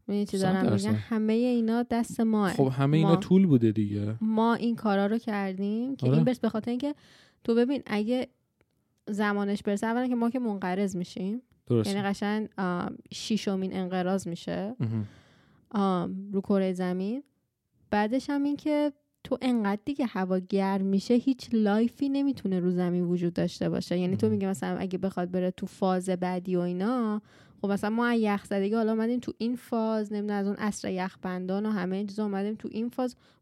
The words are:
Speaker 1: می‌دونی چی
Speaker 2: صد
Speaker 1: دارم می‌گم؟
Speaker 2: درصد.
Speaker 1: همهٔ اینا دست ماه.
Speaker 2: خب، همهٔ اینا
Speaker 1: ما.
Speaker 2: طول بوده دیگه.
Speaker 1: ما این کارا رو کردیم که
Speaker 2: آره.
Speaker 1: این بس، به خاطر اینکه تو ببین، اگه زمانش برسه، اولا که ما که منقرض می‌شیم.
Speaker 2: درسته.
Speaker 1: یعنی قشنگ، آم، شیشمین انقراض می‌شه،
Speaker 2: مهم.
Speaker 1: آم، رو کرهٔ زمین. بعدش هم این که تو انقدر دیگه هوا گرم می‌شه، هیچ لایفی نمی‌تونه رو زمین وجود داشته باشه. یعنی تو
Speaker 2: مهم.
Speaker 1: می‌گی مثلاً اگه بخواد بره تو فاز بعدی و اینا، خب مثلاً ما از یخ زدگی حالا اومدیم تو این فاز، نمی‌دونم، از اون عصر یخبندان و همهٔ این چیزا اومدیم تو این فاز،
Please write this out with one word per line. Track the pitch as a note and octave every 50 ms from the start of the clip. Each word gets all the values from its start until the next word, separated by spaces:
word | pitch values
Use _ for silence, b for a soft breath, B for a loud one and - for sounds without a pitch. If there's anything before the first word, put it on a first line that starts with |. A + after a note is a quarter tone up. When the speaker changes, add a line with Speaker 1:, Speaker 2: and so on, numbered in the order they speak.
| _
Speaker 1:
می‌دونی | - G3+ G3+ G#3
چی | G3+ - F#3+
Speaker 2:
صد | F#3+
Speaker 1:
دارم | F#3 F#3
می‌گم؟ | F#3+ - -
Speaker 2:
درصد. | - - G3 G#3+ A3
Speaker 1:
همهٔ | A2 G#2+ - A#3 A3 G#3+ A3 A3
اینا | A3+ A#3+ B3 B3 A#3+ A3+ A3 A3+ A#3 B3
دست | - B3 A#3 A#3 - - -
ماه. | A#3 A3+ A3 G#3+ G#3 F#3 -
Speaker 2:
خب، | - C#3 C3 C3
همهٔ | C3 C#3 C#3 D3 D#3+
اینا | D#3+ D#3
Speaker 1:
ما. | E3
Speaker 2:
طول | E3+ G3 - F#3 F#3+ G3
بوده | F3+ C#3+ B2 A#2 A2+ G#2
دیگه. | G#2+ G#2+ G#2 G#2 G2+ G2+ G#2 A2 A2+
Speaker 1:
ما | A3 A3 A3 A3 A3+ A#3 A#3
این | - - A#3+ A#3
کارا | A3 - A3 G3 G3 G3
رو | G3+ G#3+ A#3
کردیم | - - G#3+ G3+ G3 F#3+ F#3+ F#3 G3 G3+ G#3+ A3 A#3+ C4 C#4
که | - -
Speaker 2:
آره. | B2+ C3
Speaker 1:
این | - -
بس، | B3+ B3+ -
به | - A3+
خاطر | - A3 G#3 -
اینکه | A#3+ B3 C#4+ C#4+ D4 b b b b b b b b b -
تو | - A#3
ببین، | A3+ A#3+ B3 C#4+ C4 -
اگه | - G#3+ G#3 G#3+ G#3+ B3 B3+ B3+ - _ _ _ _ _ _ _ _ _ _ _ _ _ _ - -
زمانش | G#3+ G3 G#3+ G#3 G3+ G3+ G3+ G3+ G3+ G#3 -
برسه، | - G3+ G3+ A3+
اولا | A3 A3+ A#3+ B3+
که | B3+ B3
ما | A#3+ A#3 A#3+
که | A3+ C4
منقرض | B3 A3+ G#3 G3 G3 F#3 F3+ F#3+ G3+ G3 F#3+
می‌شیم. | F3+ F3+ - - - F#3 F#3+ G#3 B3 - _ _ _ _
Speaker 2:
درسته. | - A#2+ A#2 A2 G#2 G3
Speaker 1:
یعنی | G3+ G3+ G3+
قشنگ، | G3 - - G3+ G#3 G#3+ A3 - - -
آم، | G3 F3+ F3+ F3 F#3 - - - - - -
شیشمین | - - - A3+ G3 - - G3 F#3+ F#3+ F#3+ -
انقراض | F#3 F#3 F3+ F#3 F#3 F3+ F3+ F#3+ F#3+ F#3 F3
می‌شه، | E3+ E3+ - - E3+ F3 F#3 G3+ B3 -
Speaker 2:
مهم. | C#3+ A2+ A2 A2+ G#2 G#2 B B B B B B B B B B B B
Speaker 1:
آم، | - G#3+ G3 G3 F#3 F3+ F3 F3+ F#3 F#3+ G3 G3+ G3+
رو | G3
کرهٔ | F#3+ - G3+ G3 F#3+ F#3 F#3
زمین. | F3 F#3 F3+ F3+ F#3 F#3+ G3+ A#3 C4+ C#4+ _ _ _ _ _ _ _ _ _ _ _ _ -
بعدش | - G#3 G#3 G#3+ A#3 C4+ - -
هم | C#4+ C#4+ C#4+
این | C#4+ C#4+
که | C#4 - D#4 D4+ D4 D4 D4 C#4+ _ _ _ _ _ -
تو | - C4 B3 -
انقدر | C4 B3 A#3 G#3+ G3+ G3 G#3 -
دیگه | - C#4+ - C#4+
هوا | A3+ - F#3 F#3+ F#3 F#3 F#3
گرم | F3+ F#3 - G3 F#3+ F#3+ G3 G3 F#3+
می‌شه، | G3 G3 G3 - - A#3+
هیچ | B3 A#3+ C4+ C4 - - - A#3
لایفی | A3+ G#3+ G3+ G3+ G#3+ A#3 A#3 - - C#4+ C#4
نمی‌تونه | C4+ C#4 C#4 C#4 C4 - - G3 F#3+ F3+
رو | F3 F3+
زمین | F3+ F3 F3+ F3 F3 F3+ F3+
وجود | F3 F3 F3+ F3 F3 F3
داشته | - E3+ F3 - - - E3+
باشه. | E3 F3+ F3+ - F3 F3+
یعنی | F3+ F3+ F#3+
تو | G3+ -
Speaker 2:
مهم. | A3 A3
Speaker 1:
می‌گی | G#3 G3
مثلاً | F#3+ F#3+ - - F3+ F3+ F3+
اگه | - F#3+ F3+ F3+
بخواد | F#3 F#3+ F#3 - F3+ F3
بره | F3+ F#3 F3+ F#3
تو | F#3 - -
فاز | F#3+ - - G3+ F#3+ F#3 F#3 F#3 F#3+
بعدی | F#3 F3+ F#3 F3+ F#3 F3+ F3+ F#3 F3+
و | F3
اینا، | F3 F3 F3+ F3+ F#3+ G#3+ B3+ B3+ A#3 G#3+ G#3 G#3 b b b b b b b b -
خب | G3+
مثلاً | G3+ G3 G3+ G#3+
ما | A3 A3+ A#3+
از | A#3+ A#3+ A#3
یخ | A3 G#3 G3+ G3 -
زدگی | - G#3 G3 G3 G3 G#3+
حالا | A#3 A3+ G#3+ A3+
اومدیم | A3 A3 A3+ B3 B3
تو | A#3 - - -
این | A3 A#3 B3+
فاز، | A#3+ - - - A#3 A3 A3 A3 A3 G#3+ G#3 G#3+
نمی‌دونم، | G#3 G3+ G#3 G#3 G3+
از | G3
اون | G3 G3+
عصر | - - G#3+ G3 - - G3+
یخبندان | F#3+ F#3 F#3 F#3+ - - - F#3 F#3 F3+ F#3 F#3 F#3+ G3 G#3
و | A3
همهٔ | A3 G3+ F3 F3+ F#3+
این | F#3+ G#3
چیزا | G3+ G3 G#3 G#3+
اومدیم | G#3 G3 F#3+ G3 G#3 A3
تو | G#3+ - - -
این | G#3+ A3+ A#3+
فاز، | - - B3+ B3+ - _ b b b b